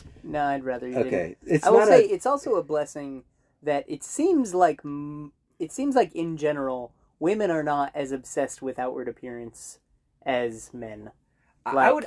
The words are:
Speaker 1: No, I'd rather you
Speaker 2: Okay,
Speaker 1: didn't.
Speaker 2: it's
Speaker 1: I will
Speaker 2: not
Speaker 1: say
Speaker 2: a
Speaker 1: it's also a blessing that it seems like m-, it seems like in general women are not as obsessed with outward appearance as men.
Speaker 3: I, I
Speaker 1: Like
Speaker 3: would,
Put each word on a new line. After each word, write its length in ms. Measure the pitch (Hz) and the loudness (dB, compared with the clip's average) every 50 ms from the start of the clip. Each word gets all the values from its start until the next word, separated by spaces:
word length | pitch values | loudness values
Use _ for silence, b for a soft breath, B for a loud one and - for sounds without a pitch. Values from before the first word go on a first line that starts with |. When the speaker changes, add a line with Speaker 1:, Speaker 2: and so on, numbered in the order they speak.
| - - - - - | -20 -20 -20 -18 -12
Speaker 1:
No, 180 | 160 151 151 147 | -8 -4 -2 -2
I'd 180 | 143 139 139 127 | -2 -2 -2 -4
rather 240 | 131 127 120 127 | -6 -6 -6 -6
you 80 | 127 127 127 | -4 -2 -2
Speaker 2:
Okay, 360 | 120 131 113 92 85 82 - _ - | -2 0 0 -2 -2 -4 -8 _ -4
Speaker 1:
didn't. 120 | - 170 | 0 0
Speaker 2:
it's 120 | 151 - | 2 4
Speaker 1:
I 20 | 185 | 6
will 80 | 220 226 | 6 6
Speaker 2:
not 100 | 214 208 | 8 8
Speaker 1:
say 160 | 190 - 220 | 8 8 8
Speaker 2:
a 80 | 202 202 | 6 2
Speaker 1:
it's 120 | 180 - | -2 0
also 300 | 254 285 277 - 294 226 | 0 0 0 0 0 -2
a 80 | 180 - | -2 -2
blessing 640 | 143 151 151 147 147 - 151 143 139 135 131 - _ _ _ _ _ _ _ | -2 -2 -4 -4 -4 -8 -12 -10 -10 -12 -14 -16 _ _ _ _ _ _ _
that 220 | - 147 147 139 - - | -4 -2 -2 -2 -2 -6
it 160 | 151 147 - | -10 -10 -10
seems 480 | - - - 294 381 370 294 254 202 175 | -10 -4 0 2 2 4 2 2 2 4
like 240 | 180 180 165 151 - - | 4 4 4 4 0 -6
m-, 480 | 147 143 147 147 147 147 147 147 143 _ _ _ _ _ - | -10 -8 -8 -8 -10 -10 -12 -14 -16 _ _ _ _ _ -10
it 140 | 170 156 - | -8 -8 -6
seems 200 | - 269 285 254 | -4 -2 2 4
like 220 | 254 208 160 - | 4 4 2 0
in 220 | 165 165 170 165 | -6 -4 -4 -4
general 560 | 151 147 151 147 143 139 131 127 127 123 120 _ _ _ _ _ - | -2 0 0 0 0 -2 -4 -4 -6 -8 -12 _ _ _ _ _ -2
women 320 | 151 170 208 220 214 185 | 0 0 2 2 0 0
are 100 | 165 156 151 | 0 0 0
not 280 | 151 147 143 143 139 - | 0 0 0 0 -2 -2
as 200 | 151 143 131 135 | -6 -6 -4 -6
obsessed 480 | 131 127 - - 156 139 127 - - | -8 -8 -6 -4 -2 -2 -4 -4 -8
with 180 | 131 131 127 - | -8 -8 -6 -4
outward 300 | 123 127 - 131 123 120 | -4 -4 -4 -6 -8 -8
appearance 720 | 117 - - 127 120 120 120 117 - - - - - _ _ _ _ _ _ _ _ _ - | -10 -10 -12 -12 -12 -12 -12 -14 -16 -18 -20 -20 -20 _ _ _ _ _ _ _ _ _ -4
as 480 | 143 131 123 123 117 113 110 110 - - | -2 -2 0 0 -2 -6 -8 -14 -16 -14
men. 380 | 123 117 110 107 104 107 107 - _ _ _ _ _ _ _ _ _ - | -14 -14 -12 -14 -16 -18 -18 -20 _ _ _ _ _ _ _ _ _ -6
Speaker 3:
I, 60 | - | -2
I 20 | 120 | 2
Speaker 1:
Like 200 | 135 - 226 294 | 6 6 6 6
Speaker 3:
would, 120 | 302 - | 4 0